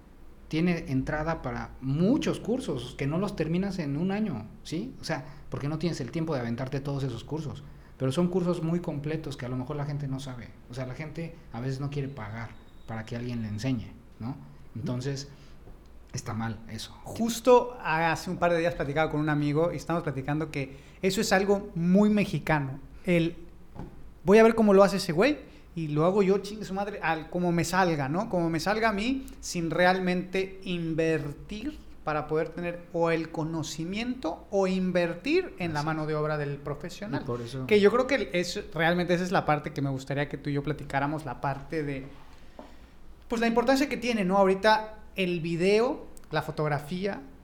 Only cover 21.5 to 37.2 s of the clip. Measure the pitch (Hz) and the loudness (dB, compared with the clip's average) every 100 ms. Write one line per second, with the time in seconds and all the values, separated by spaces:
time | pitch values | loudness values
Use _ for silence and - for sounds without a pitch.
21.5 | 196 - 165 170 185 214 208 196 - - | 2 0 0 6 8 8 6 2 0 2
22.5 | 156 135 135 - - - 170 165 - - | 2 0 -6 -12 -8 2 2 2 -2 -14
23.5 | - - - - - - - - 214 226 | -18 -16 -14 -14 -14 -16 -4 8 10 10
24.5 | 233 208 196 196 190 - 156 254 302 - | 8 8 10 8 6 0 4 4 2 -6
25.5 | - - 175 156 147 165 208 185 196 196 | -20 -14 -8 -2 2 4 4 4 4 0
26.5 | 214 170 190 202 - 165 160 151 180 175 | -10 -6 -4 -4 -2 -2 -2 -2 -2 2
27.5 | 170 160 185 180 156 135 160 143 180 165 | 2 2 4 4 2 0 -2 0 0 0
28.5 | 165 185 214 226 196 226 269 - - - | 0 0 2 2 2 0 -2 -6 -12 -6
29.5 | 180 165 170 180 190 185 180 180 190 185 | -4 -2 4 6 6 2 0 0 -2 -4
30.5 | - 190 175 165 160 160 156 143 143 - | -6 -6 -4 -2 0 2 0 -2 -10 -10
31.5 | 208 277 - - - - 151 143 156 165 | -8 -8 -10 -16 -10 -4 -4 0 0 0
32.5 | 175 175 175 - 170 165 165 160 - 156 | -4 -6 -6 -6 0 2 2 0 -4 -4
33.5 | 165 - - 165 202 247 247 320 320 - | -4 -4 -6 -4 -4 -4 -4 -4 -6 -2
34.5 | 202 190 185 185 175 170 170 - 339 - | 2 2 2 2 2 0 -2 0 2 0
35.5 | - 170 151 151 156 151 151 151 151 143 | -4 -2 0 0 0 0 0 0 0 -2
36.5 | 143 147 143 175 - 202 143 | -4 -6 -6 -8 -10 -6 -4